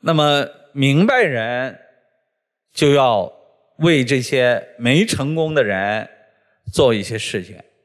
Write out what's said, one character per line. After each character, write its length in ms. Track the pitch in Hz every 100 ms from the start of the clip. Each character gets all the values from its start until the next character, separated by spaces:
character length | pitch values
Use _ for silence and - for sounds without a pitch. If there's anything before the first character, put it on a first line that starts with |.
那 120 | 160
么 320 | 160 147 143 - - _
明 320 | 139 139 139
白 180 | 208 269
人 580 | 196 123 113 123 131 - _ _ _ _ _ _ _ _ _
就 200 | - 151
要 400 | 143 131 110 90 - _ _ _ _
为 260 | 160 151
这 160 | 123 135
些 540 | 123 135 123 120 - -
没 280 | 120 143 226
成 280 | - 139
功 200 | 160 156
的 100 | 151
人 420 | 110 95 101 107 - _ _ _ _ _ -
做 220 | - 139
一 100 | 110
些 160 | 95 110
事 240 | - 107
情 140 | 90 92 - _